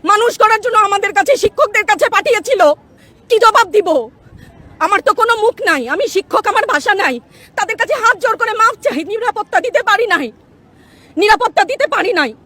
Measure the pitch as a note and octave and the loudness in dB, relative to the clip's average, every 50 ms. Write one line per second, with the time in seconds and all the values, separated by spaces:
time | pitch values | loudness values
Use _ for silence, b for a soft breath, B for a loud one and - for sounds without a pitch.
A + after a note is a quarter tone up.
0 | - E4+ G#4 G#4 A#4 A#4 - - A4 A4 A4 G#4+ G#4+ B4 A4 G#4+ G#4 G4 G4+ G4 | 2 2 2 2 2 0 2 2 2 2 2 0 -2 0 0 2 2 2 0 -2
1 | G4+ G4+ D4 G4 F4+ - C#5 - - A4 - - D5+ G4+ G#4 A#4 G#4 - G#4 D#4 | -2 -2 0 0 2 2 2 2 0 -2 0 0 -2 0 0 -2 0 0 0 0
2 | - A#4 A4 G#4 - D#5 A#4 G#4 - A#4+ C5+ G4 F4 D4 D4+ - _ _ _ b | 0 0 0 0 0 0 -2 -2 0 -2 2 4 4 2 2 0 _ _ _ b
3 | b b b b b _ A#4+ G#4+ A#4+ A4 G#4+ - G#4+ F#4 D4+ G#4 F4 F4+ D#4+ C4 | b b b b b _ 2 4 4 4 4 4 0 4 2 0 2 2 0 -2
4 | A3 A#3+ _ _ _ - B B B B - - - - - - D#4 F4 G4+ F#4+ | -2 -6 _ _ _ -20 B B B B -20 -20 -20 -20 -6 -4 0 0 0 2
5 | - - - - A#4 G4+ A#4 A4 G#4+ A#4 - - - F4 D#4+ C#4 A#3 A#3+ D4 F#4+ | 2 0 0 2 2 0 2 2 0 0 0 0 -2 0 0 0 -2 -4 -4 -4
6 | D5 D#4 - F#4+ G4 - - - - G4+ G4+ A4 - - E4 D4+ - - G4+ G4 | -4 -2 -2 -4 -4 -2 -4 -2 -2 0 0 0 0 0 -2 -2 0 -2 -2 0
7 | F#4+ D4 B3+ A#3+ _ b b b b b b - G#4 F4 A4 - - E4 D5+ C5 | 0 -2 -4 -6 _ b b b b b b -8 -6 -6 -4 -4 -2 -2 -2 0
8 | A4 A4+ A#4+ F#4 A#4+ A#4 A4 E4 A#4 A4 G#4+ A4 A4 A4+ A4+ - - C5+ D#4+ C#4 | 2 0 0 2 -2 -2 -2 -2 -4 -4 0 0 0 0 0 -2 -4 -4 -2 -2
9 | D#4+ E4 G#4 A4+ A#4 A#4+ - G#4+ G#4 _ - F#4 - B4 - A#4 G#4+ A4 G#4 G4+ | -6 -6 -6 -4 -4 -4 -6 -6 -10 _ -4 -2 -2 0 -2 -2 0 0 0 0
10 | A#4+ G#4+ F4+ C#4+ C#4 A3 - _ _ _ _ _ _ _ b b b b b b | 0 0 -2 -2 -4 -8 -10 _ _ _ _ _ _ _ b b b b b b
11 | b b b D4+ G4 G#4 G#4+ - B4 G#4+ - - G4 E4 C5+ - C#5 - - - | b b b 0 2 4 4 2 2 -2 0 0 0 0 -2 -4 -2 -2 -2 -2
12 | - G4 - E4+ C#4+ A3+ A3 _ _ | -2 -2 -2 -2 -2 -4 -6 _ _